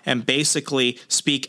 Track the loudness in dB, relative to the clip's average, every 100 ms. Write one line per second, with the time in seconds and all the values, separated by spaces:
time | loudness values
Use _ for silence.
0 | -2 -2 2 2 2 0 0 0 0 -2
1 | -4 -2 0 0